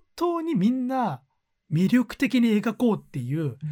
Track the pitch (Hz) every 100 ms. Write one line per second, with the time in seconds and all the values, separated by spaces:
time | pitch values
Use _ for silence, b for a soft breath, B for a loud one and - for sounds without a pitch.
0 | _ - 349 339 330 254 202 254 247 262
1 | 220 135 _ _ _ _ - 156 185 247
2 | 240 - 269 254 233 214 226 214 247 160
3 | - 143 123 147 143 110 156